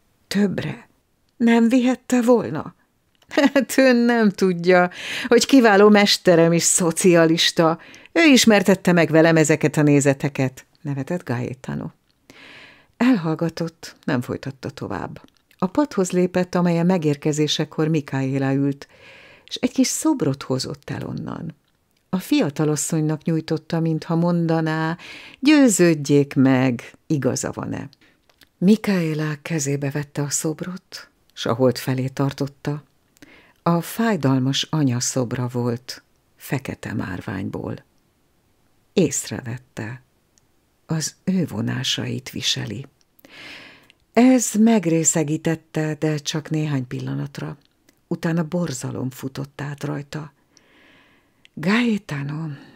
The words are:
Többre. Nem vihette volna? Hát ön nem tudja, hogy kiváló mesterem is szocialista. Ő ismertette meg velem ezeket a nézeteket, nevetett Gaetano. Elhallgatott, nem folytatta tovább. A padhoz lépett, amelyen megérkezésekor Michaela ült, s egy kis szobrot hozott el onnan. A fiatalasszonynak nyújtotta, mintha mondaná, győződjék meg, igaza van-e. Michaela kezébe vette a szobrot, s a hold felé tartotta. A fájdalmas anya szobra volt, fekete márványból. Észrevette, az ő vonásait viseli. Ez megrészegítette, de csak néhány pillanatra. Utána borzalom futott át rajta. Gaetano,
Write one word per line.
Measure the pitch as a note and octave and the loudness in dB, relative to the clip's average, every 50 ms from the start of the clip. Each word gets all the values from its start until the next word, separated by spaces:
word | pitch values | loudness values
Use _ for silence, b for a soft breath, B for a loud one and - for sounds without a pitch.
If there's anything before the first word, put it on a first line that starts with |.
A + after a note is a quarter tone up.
| _ _ _ _ _ - | _ _ _ _ _ -6
Többre. | - G3 G#3 F#3+ - - B2 D3+ - - - _ _ _ _ _ _ _ _ _ _ | -2 -2 -2 -2 -2 -4 -8 -8 -10 -12 -16 _ _ _ _ _ _ _ _ _ _
Nem | - A#3+ A#3 A#3 A#3 A#3 A#3 | 0 2 4 4 4 4 4
vihette | B3 C4 A#3 B3+ B3+ - _ - B3+ B3 | 4 2 2 2 0 -2 _ -2 0 2
volna? | A3+ A#3+ B3 A3 E3+ A2 D3+ C#3+ - - - _ _ _ _ _ _ _ _ _ _ - | 4 4 4 4 2 -2 -6 -8 -8 -10 -14 _ _ _ _ _ _ _ _ _ _ -6
Hát | - D#4 C#4 C4+ - C#4 A#3 - - - | 0 2 2 4 4 2 0 2 2 4
ön | C4 C4 B3 | 4 6 6
nem | A#3+ A#3+ A#3+ A#3+ A#3 A3 G3+ | 4 4 2 2 4 2 2
tudja, | F3+ - G3 F#3 F3+ E3+ E3+ F3+ F3+ F3+ F3+ F3 B B B B B B B | 2 2 0 0 0 0 2 4 6 6 4 2 B B B B B B B
hogy | B3 A#3+ A#3+ - | 2 4 4 4
kiváló | - - C4+ A3+ A3+ G3 F#3+ G#3 G#3+ | 6 6 6 8 8 8 8 8 8
mesterem | G#3 G3+ G#3 G#3 - - - F#3 E3+ E3 E3 E3+ | 8 6 6 4 2 2 4 4 6 6 6 4
is | E3+ E3+ | 4 2
szocialista. | - - - - F#3 E3 E3+ - - F#3 E3+ E3+ E3 E3 E3 F3 - - - - E3+ D#3+ E3 B B B B B B B | 2 0 0 0 0 0 0 2 4 6 6 6 6 4 4 2 0 0 2 2 2 2 0 B B B B B B B
Ő | - E4 E4+ | 0 2 6
ismertette | D#4 C4+ A3+ - A3+ G#3 G3+ F#3+ G#3 F#3+ F3+ - F#3 | 6 6 6 6 6 4 4 4 2 2 2 2 2
meg | F3 F3 D#3+ D3 | 2 4 4 4
velem | D3 D#3+ D#3+ E3 E3 | 4 4 6 6 6
ezeket | D#3+ D#3 D3+ D#3+ C#3+ - D3+ C#3+ | 4 4 4 2 2 0 0 2
a | D#3 | 2
nézeteket, | D3 D3 C#3+ C#3+ C3 C#3+ C3+ C#3 - C#3+ C#3+ - C3+ B2+ B2+ - - _ _ _ | 4 4 4 4 4 2 2 0 -2 -4 -4 -4 -4 -4 -6 -10 -20 _ _ _
nevetett | - C#3+ C#3 C#3 C3+ - F3 F3 - | -12 -10 -8 -8 -8 -8 -8 -8 -6
Gaetano. | - A#2+ B2 B2 - B2+ - - - C#3+ C#3+ - - - _ _ _ _ _ B B B B B B B B B B B B B B _ | -6 -8 -6 -6 -8 -10 -12 -12 -10 -10 -10 -10 -12 -14 _ _ _ _ _ B B B B B B B B B B B B B B _
Elhallgatott, | - A#3+ B3+ C4 F#3+ D#3+ E3 D#3 D3+ E3+ E3 - - E3+ E3 - _ - - - _ _ | 0 2 2 2 2 0 -2 -2 -2 -4 -4 -4 -4 -6 -8 -8 _ -20 -20 -20 _ _
nem | - D3+ B2 | -4 -4 -4
folytatta | B2 - - - - C3+ - _ - - | -4 -4 -8 -8 -8 -12 -12 _ -12 -12
tovább. | - - - - G2+ E2 - - D#3+ - - _ _ _ _ _ _ _ | -10 -10 -10 -8 -8 -8 -10 -12 -14 -16 -20 _ _ _ _ _ _ _
A | F#3+ | -6
padhoz | F#3 - D4 D4 C#4+ - G3+ F#3 F#3 | -2 0 -2 -2 0 -2 -2 -2 0
lépett, | - F3+ F3+ F3+ - F#3 F3+ - - | 0 0 0 0 0 -2 -2 0 0
amelyen | F3+ F3 F3 E3+ E3 E3+ | 0 2 2 2 2 2
megérkezésekor | F3+ F#3 F3+ D3 D3+ C#3+ C#3+ - D#3 D3 D3+ D3+ D3 - - D#3 D3 - - D#3 D#3 | 2 2 2 0 0 -2 -2 -2 -2 0 0 0 -2 -2 -4 -4 -4 -4 -2 -2 0
Michaela | E3 D3+ D3 - - C3+ C3+ C3 C3+ C#3 C3+ C3+ | 0 -2 -2 -4 -4 -4 -4 -2 -2 -2 -2 -2
ült, | C3+ C#3 C#3 C#3 C#3 C#3 - B B B B B B B B B B B B | 0 0 0 -2 -4 -6 -10 B B B B B B B B B B B B
s | B - - | B -8 -6
egy | - B3+ | -6 -2
kis | - - B3+ | 0 0 0
szobrot | - - - - D#4+ D#4 B3+ - C#3+ C3+ C#3 | 0 -2 -2 -2 -2 0 0 0 -2 -2 -4
hozott | - - C3 C3 - - C#3 - _ - | -6 -6 -4 -4 -4 -6 -10 -12 _ -10
el | - - - | -10 -8 -8
onnan. | - - - - - - - - D#3+ - _ _ _ _ _ _ _ _ _ _ _ | -8 -10 -10 -10 -10 -10 -10 -12 -14 -14 _ _ _ _ _ _ _ _ _ _ _
A | - F#3 | -8 -6
fiatalasszonynak | - - D4 D4 A3 D3 C#3+ - D#3 D3+ D3+ C#3+ - - E3+ D#3+ D3+ D3+ D#3 D3+ | -4 0 0 0 0 0 -2 -2 -2 0 -2 -2 -4 -4 -2 -2 -2 -2 -4 -4
nyújtotta, | - F3 E3 D#3+ D#3 - E3 D3+ - - E3+ E3 | -4 -4 -2 -2 -2 -4 -4 -6 -4 -4 -4 -2
mintha | E3 E3 D#3+ D#3 - - E3+ | -2 -2 -2 -4 -4 -2 -2
mondaná, | E3 E3+ F3 F3 E3+ E3+ D#3+ E3 E3 D#3+ D#3 D#3 D#3+ D#3+ D#3+ E3+ B B B B B B B B B | 0 0 0 0 0 0 0 0 0 0 -2 -2 -4 -4 -4 -6 B B B B B B B B B
győződjék | - C#4 D#4 D4 C4+ B3 F#3 - F3 E3+ E3 D3+ C#3+ - C#3+ C#3+ C#3+ C#3 - | 2 4 6 6 6 4 4 4 4 2 2 2 0 2 2 2 2 2 2
meg, | C#3+ C3 C3+ C3+ B2+ C3 C3 A#2+ A#2 - - - _ _ | 2 4 4 4 4 2 0 -2 -4 -8 -14 -20 _ _
igaza | - D#3+ C#3 A#2+ - A#2 - - - | -4 -4 -2 -2 -2 -2 -4 -6 -8
van-e. | - - - A2 A2 - - C3+ _ b b b b b _ _ _ _ _ _ _ - | -8 -10 -10 -10 -8 -10 -12 -14 _ b b b b b _ _ _ _ _ _ _ 0
Michaela | F3 F#3+ A3 G#3+ - G#3+ G3 F3+ E3 D#3+ D#3 D3+ D#3 D3+ D3+ C#3+ | 4 4 4 4 2 -2 -2 -2 -2 -2 -4 -4 -4 -6 -6 -8
kezébe | - - E3 D#3+ C#3+ C#3+ C#3+ C#3 C#3+ C3+ | -8 -6 -6 -4 -2 -2 -4 -2 -4 -4
vette | C#3 D3+ D3 C#3+ - - | -4 -6 -8 -6 -6 -6
a | C#3+ C#3+ | -6 -4
szobrot, | - - - D#3+ D3+ - F3 F3+ F3+ F#3 - _ - - - _ _ _ _ _ | -4 -4 -4 -4 -6 -8 -10 -12 -12 -14 -16 _ -20 -20 -20 _ _ _ _ _
s | _ - - | _ -8 -4
a | - - | -4 0
hold | A#2+ C3 B2+ A#2+ - | 2 2 2 0 0
felé | - C3+ B2+ C3 B2+ | -4 -4 -4 -2 -4
tartotta. | C3 - - C#3 C#3 - - C#3 C3+ - _ - D3 D3 D3+ - _ _ _ _ _ _ b b b b b b b b b | -4 -4 -2 -2 -2 -2 -4 -6 -8 -8 _ -8 -8 -8 -8 -10 _ _ _ _ _ _ b b b b b b b b b
A | - E3+ E3+ E3+ | -2 0 0 0
fájdalmas | E3 - - - A3+ A#3 G#3+ D#3 C3+ C3 C3+ C3 B2+ C3+ C3+ - | -2 -4 -4 -4 -2 -2 0 0 0 0 0 0 0 -2 -2 -4
anya | - - - D#3 D3 C3 A#2+ B2 | -4 -4 -2 0 0 0 0 -2
szobra | - - - C3 B2 G#2+ A#2+ A#2 B2 A#2+ | -4 -4 -4 -4 -4 -4 -4 -6 -6 -6
volt, | B2+ B2 A#2+ B2 A#2 A#2+ - - - - - _ _ _ _ _ _ | -4 -4 -4 -4 -4 -6 -8 -14 -18 -18 -20 _ _ _ _ _ _
fekete | _ - - D3+ B2 - - F2+ - - - | _ -10 -8 -8 -6 -6 -8 -12 -10 -10 -8
márványból. | G#2+ A2 G#2+ F#2+ F#2 - - - G2+ F#2+ G2 G#2 - - - - A2 - - _ _ _ _ _ _ _ _ _ _ _ _ _ _ _ _ _ _ _ _ _ | -8 -8 -8 -8 -10 -10 -10 -10 -10 -8 -8 -8 -10 -10 -10 -10 -12 -12 -16 _ _ _ _ _ _ _ _ _ _ _ _ _ _ _ _ _ _ _ _ _
Észrevette, | - G#3 E3+ C3 - - - - A#2 - - A2+ A#2+ B2 - _ - - A2 G#2+ B2 B2 _ _ _ _ _ _ _ _ _ _ _ _ _ _ _ _ _ | -2 0 0 0 -2 -4 -8 -8 -10 -10 -10 -10 -12 -12 -14 _ -14 -14 -12 -12 -14 -16 _ _ _ _ _ _ _ _ _ _ _ _ _ _ _ _ _
az | - D#3+ D#3+ D3 - - _ _ | -6 -6 -6 -6 -8 -10 _ _
ő | - F#3+ F#3+ D#3+ | -4 -2 -2 -2
vonásait | - G2 G#2 A2+ A#2+ A#2+ B2+ B2+ - - - A2+ B2 A#2+ A#2+ B2 - | -2 -4 -6 -6 -4 -4 -4 -4 -4 -4 -4 -6 -6 -8 -8 -10 -12
viseli. | - - B2 - - C3+ B2+ A#2+ G2 A2 C#3 - _ _ _ _ _ _ B B B B B B B B B B B B B B B B _ _ | -12 -8 -6 -6 -4 -6 -6 -8 -10 -12 -14 -16 _ _ _ _ _ _ B B B B B B B B B B B B B B B B _ _
Ez | - A3+ A#3+ C4 C4 B3 A3+ - - G#3 | 2 4 4 6 6 4 2 0 2 4
megrészegítette, | A3 A3+ A3+ G#3+ E3 E3 E3 E3 D#3+ - - E3+ D#3 C#3+ D#3 D#3 - E3+ D#3+ D#3 _ _ - D#3 D#3 D#3 D3+ | 4 4 4 4 2 2 0 2 2 0 0 0 0 -2 -2 -4 -2 -4 -4 -4 _ _ -6 -4 -4 -4 -4
de | D3+ - D#3 D3+ | -4 -2 -2 -2
csak | D3 C#3+ - - D#3 D3 - | -4 -6 -6 -6 -6 -6 -4
néhány | D#3 D#3 D#3 D3+ D3 C3+ B2 | -4 -4 -2 -2 -4 -4 -6
pillanatra. | B2+ C#3 C3 C3 C3+ C#3 C#3 C#3+ C#3 - - D3 D#3 D3 - _ _ _ _ _ _ _ _ _ | -6 -10 -10 -8 -8 -8 -8 -8 -10 -10 -12 -12 -12 -14 -16 _ _ _ _ _ _ _ _ _
Utána | - E3+ E3+ - E3+ E3 E3+ E3 D#3 | -10 -8 -6 -4 -2 -2 -2 -4 -4
borzalom | F3+ F3 F3 D#3 C3+ - - C3 B2 - B2 C3 | -4 -6 -4 -6 -6 -8 -10 -10 -8 -8 -8 -8
futott | B2+ - - C3+ C3+ C3+ C#3 C#3 _ - | -8 -10 -12 -12 -10 -10 -12 -12 _ -12
át | C#3+ C#3+ C#3+ C#3+ - | -12 -12 -10 -10 -10
rajta. | C#3+ D3 C#3+ C#3+ - - D3+ D#3 D3+ b b b b b b b b b b b b b b b b b b b b b b b b _ | -8 -8 -10 -10 -12 -12 -12 -12 -14 b b b b b b b b b b b b b b b b b b b b b b b b _
Gaetano, | D#3+ D#3 F#3 G#3 A#3 B3 A#3 G#3+ G3+ - - D3 C#3 C#3+ C#3+ D3+ D3+ E3 D#3 C#3 B B B B | -8 -4 -2 0 0 0 0 -2 -4 -6 -8 -10 -8 -8 -8 -8 -8 -8 -10 -12 B B B B